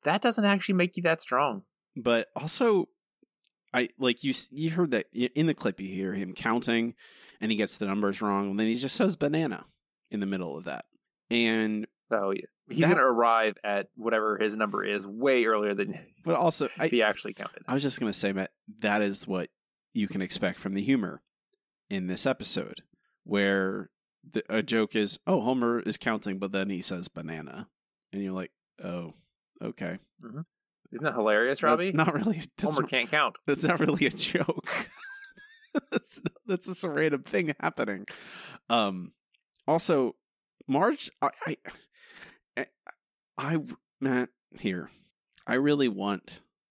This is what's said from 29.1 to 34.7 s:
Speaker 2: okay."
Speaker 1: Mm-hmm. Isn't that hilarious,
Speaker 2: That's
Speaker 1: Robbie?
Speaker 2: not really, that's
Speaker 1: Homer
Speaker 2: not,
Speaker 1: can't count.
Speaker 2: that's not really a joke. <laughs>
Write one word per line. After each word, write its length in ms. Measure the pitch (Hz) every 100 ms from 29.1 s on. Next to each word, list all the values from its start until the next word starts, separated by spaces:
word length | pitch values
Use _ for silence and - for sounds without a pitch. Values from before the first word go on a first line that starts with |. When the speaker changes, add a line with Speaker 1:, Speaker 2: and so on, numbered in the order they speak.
| - _ _ _ -
Speaker 2:
okay." 360 | - - 175 185 _ _
Speaker 1:
Mm-hmm. 160 | 117 135 165 _ _ _ _
Isn't 120 | 123
that 100 | 147
hilarious, 440 | 117 107 107 123 139
Speaker 2:
That's 40 |
Speaker 1:
Robbie? 300 | 156 160 185
Speaker 2:
not 200 | 156 165
really, 300 | 147 220 165 - -
that's 40 | 202
Speaker 1:
Homer 60 | 143
Speaker 2:
not, 80 | -
Speaker 1:
can't 180 | 131 117
count. 280 | 151 127 - -
Speaker 2:
that's 160 | 139
not 160 | 151 123
really 280 | 156 143 139
a 40 |
joke. 580 | - - 175 - -
<laughs> 1200 | -